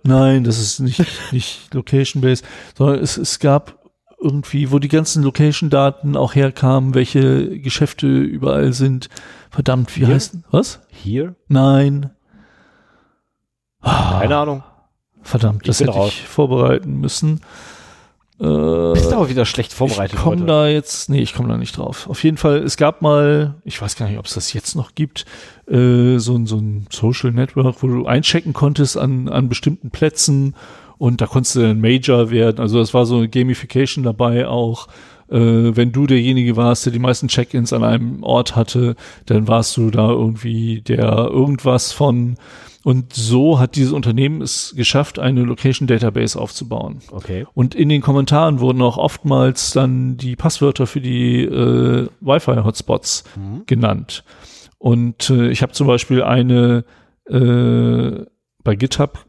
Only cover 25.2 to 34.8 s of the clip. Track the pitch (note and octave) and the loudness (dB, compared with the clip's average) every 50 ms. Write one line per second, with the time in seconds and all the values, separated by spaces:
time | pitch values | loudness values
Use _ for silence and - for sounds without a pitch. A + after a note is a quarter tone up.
25.2 | - - - - - - - _ _ - - B2 B2+ B2 B2 B2 A#2+ B2 B2+ B2 | -16 -16 -18 -20 -20 -20 -20 _ _ 0 2 4 4 6 4 4 4 4 2 2
26.2 | A2 A#2+ B2 A#2+ A2+ G#2+ A2 G#2+ G#2+ G#2+ G#2 G#2 G2+ - - - - A2+ B2+ - | 0 0 0 0 0 -2 -2 -2 -2 -2 -4 -6 -8 -10 -8 -2 0 0 0 0
27.2 | - B2+ A#2+ A#2+ C3 C3+ - - C3 B2+ A#2+ - - C3 A#2+ A#2+ B2+ B2+ B2 C#3 | -2 -2 0 0 -2 -2 0 0 0 0 0 0 -2 -2 0 0 0 0 0 0
28.2 | D3+ - - E3 - E3+ C#3 - D3 C#3+ D3 - C#3+ C3 - D#3 C#3 C3 C3+ B2+ | 0 0 -2 -2 -2 -2 -2 0 0 0 2 2 0 0 0 -2 -2 -2 -2 -2
29.2 | B2+ C#3 - C3+ B2+ B2 A#2+ - - C#3+ D#3 - - A#2+ - - D#3+ D#3 - - | -4 -2 -2 -2 0 0 -2 -2 -2 -2 -2 -4 -8 -12 -4 -2 -2 -2 0 -2
30.2 | - - C#3+ C3+ C#3 C#3 - - - - - - - - - - C#3+ A#2+ A#2+ A2+ | 0 0 2 2 0 -2 -4 -8 -18 -20 -20 -20 -20 -20 -10 -2 0 0 0 0
31.2 | A2+ - - C3+ A#2 - - B2+ A#2 A2 G#2+ A2 A2 A2+ B2+ C3 B2+ - B2+ A#2+ | -2 0 0 0 0 0 0 2 2 2 2 2 2 2 2 2 2 2 4 4
32.2 | A#2 A2 A#2 A2+ A2+ A#2 A2 A#2 A#2+ G#2+ A2 A#2+ A2+ G#2 - B2+ B2 A#2 B2 A#2+ | 4 2 2 2 2 2 2 0 -2 0 2 2 0 2 2 2 2 2 2 0
33.2 | A2+ A2 A2 B2+ B2 B2+ B2 - - - - C3+ C#3 C3 - D3+ C3 A#2+ A2 G#2 | 0 0 0 0 0 0 -2 -4 -6 -4 0 0 0 0 -2 -4 -2 -4 -2 0
34.2 | B2 A#2+ A#2 A#2+ B2+ B2 B2 A#2+ A#2+ A#2 A#2 - | 0 0 0 0 -2 -2 -2 -2 -2 -2 -4 -6